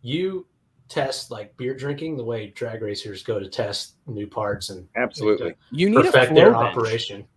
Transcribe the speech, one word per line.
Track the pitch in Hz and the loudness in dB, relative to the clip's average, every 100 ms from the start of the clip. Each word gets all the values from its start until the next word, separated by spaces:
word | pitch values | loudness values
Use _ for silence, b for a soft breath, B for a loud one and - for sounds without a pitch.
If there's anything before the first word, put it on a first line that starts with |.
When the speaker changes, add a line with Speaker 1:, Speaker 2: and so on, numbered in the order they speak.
Speaker 1:
You | 117 151 185 190 - _ _ _ _ | -6 -4 -4 -6 -12 _ _ _ _
test, | - 135 - - | -4 -4 -6 -10
like, | 107 104 _ | -14 -14 _
beer | 127 | -8
drinking | 135 139 143 160 147 | -6 -6 -6 -6 -6
the | |
way | 117 117 101 - | -6 -6 -8 -10
drag | 120 113 | -10 -6
racers | 110 101 - 98 | -8 -8 -10 -12
go | - 107 | -6 -6
to | 95 | -6
test | - 110 101 - _ - | -6 -4 -6 -10 _ -12
new | 107 104 | -10 -8
parts | - 104 101 - | -6 -4 -6 -8
and | 95 90 - | -14 -10 -4
Speaker 2:
Absolutely. | 120 - 107 104 82 - _ | -4 -2 0 0 0 -8 _
Speaker 3:
You | 135 185 | 0 4
need | 233 - | 6 6
a | |
Speaker 1:
perfect | 131 123 156 | 6 6 8
their | 202 | 8
Speaker 3:
flow | 165 | 8
bench. | 120 123 | 2 0
Speaker 1:
operation. | 113 113 - 101 104 | -2 -2 -6 -12 -18